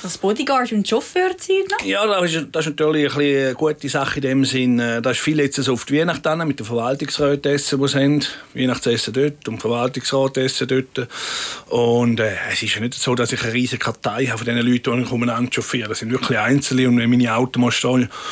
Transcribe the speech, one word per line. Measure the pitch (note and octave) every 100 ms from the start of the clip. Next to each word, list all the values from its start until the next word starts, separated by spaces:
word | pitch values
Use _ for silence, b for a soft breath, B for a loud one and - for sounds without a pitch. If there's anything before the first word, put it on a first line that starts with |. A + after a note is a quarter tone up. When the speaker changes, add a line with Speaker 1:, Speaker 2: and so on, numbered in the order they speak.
Speaker 1:
das | F#3 -
Bodyguard- | G3 A3 C#4+ C4+ A#3+
und | G#3+ G3
Chauffeurzeug | A3+ - F#4 F#4 F#4 - F#4+ F#4+
noch? | G4 G3
Speaker 2:
Ja, | G3 G#3+
das | G3 F3
ist, | A#3 -
das | D#3+ D#3
ist | D3
natürlich | D#3 D#3 C#3+
ein | C#3+
bisschen | D3 C#3 C3+
eine |
gute | B2 D#3 D3+ C#3
Sache | D3 C3+ -
in |
dem | C3+ C3+ C3
Sinn. | C3 B2+ A#2+
Äh, | A#2 A#2
das | A#2 A#2+
ist |
viel | - D#3
jetzt | C#3 C#3
so | C3+
auf | A#2+
die | - C#3+
Weihnachten | F3 D#3+ D#3+
an, | D#3+ D#3+
mit | C3
den | G#2+
Verwaltungsräten | A#2 A#2 C#3+ C#3+ - C#3+ C#3+ C#3+
essen, | C#3+ - C#3
die | C3+
sie | C#3
haben. | C#3 D3 - B B
Weihnachtsessen | - B2+ A#2+ B2+ A#2 -
dort | A#2+ D3 D3 -
und | A2+
Verwaltungsrat | A2 A#2+ B2+ C3 - C3+ C3+ C3+
essen | C3 - B2+
dort. | C3 C3 - B2+ B B B B B B
Und, | A#2+ A#2 A#2+ A#2+ A2+
äh, | G#2+ G2 -
es | -
ist | A2 A2
ja |
nicht | A#2
so, | - -
dass | B2 A#2+
ich | -
eine | A#2+
riesige | A#2 B2 A#2+
Kartei | - A2 G#2+ A2 C3
habe | A2+
von | A#2
diesen | A#2+ A#2+
Leuten, | B2 C3 B2
die |
ich | A2+
umeinander | A#2+ A#2+ A#2 B2
chauffiere. | - A2+ B2+ A2
Das | A2
sind | A2
wirklich | B2 - A#2
Einzelne. | G#2+ C#3 - B2+ B2+
Und | A#2+
wenn | A#2
meine | B2 A#2+ A2+
Autos | B2+ B2
mal | B2
stehen, | A#2 - B2+ A2+ B B